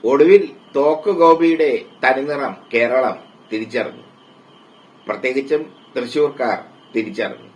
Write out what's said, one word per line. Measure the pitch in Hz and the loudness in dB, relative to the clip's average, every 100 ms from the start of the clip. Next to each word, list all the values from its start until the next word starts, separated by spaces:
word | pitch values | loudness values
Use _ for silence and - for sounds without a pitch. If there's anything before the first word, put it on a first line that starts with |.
| 113 | 0
ഒടുവിൽ | 139 160 202 170 - - 139 | 4 6 6 4 -12 -8 -2
തോക്ക് | 147 175 208 | 0 0 -2
ഗോപിയുടെ | 180 165 160 165 160 151 117 - - 127 | 4 4 6 4 2 0 0 -6 -4 0
തനിനിറം | 135 143 143 131 98 - | 0 -2 -6 -6 -10 -4
കേരളം | 117 120 127 117 92 - - - | -2 0 0 0 -4 -16 -20 -10
തിരിച്ചറിഞ്ഞു. | 110 113 120 101 - - _ _ - - - - _ _ - - | -8 -6 -6 -6 -10 -20 _ _ -20 -20 -20 -20 _ _ -20 -10
പ്രത്യേകിച്ചും | 104 127 131 139 151 156 - - 127 | -6 -4 -4 -2 -4 -4 -16 -12 -8
തൃശൂർക്കാർ | 120 147 147 143 120 101 - - - 113 | -6 -2 -2 -2 -4 -4 -8 -20 -8 -6
തിരിച്ചറിഞ്ഞു. | 110 98 101 - - | -6 -6 -8 -8 -20